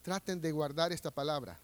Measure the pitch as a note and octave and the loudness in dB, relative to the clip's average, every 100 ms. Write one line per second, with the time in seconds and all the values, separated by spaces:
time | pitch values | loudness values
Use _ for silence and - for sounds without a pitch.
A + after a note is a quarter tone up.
0 | - F#3+ - F3+ D#3+ D3+ D3 D3 E3+ E3+ | -2 -4 -2 0 0 2 0 2 2 2
1 | D#3+ - D3 D3 A#2 E2 | -4 -2 0 -2 -4 -12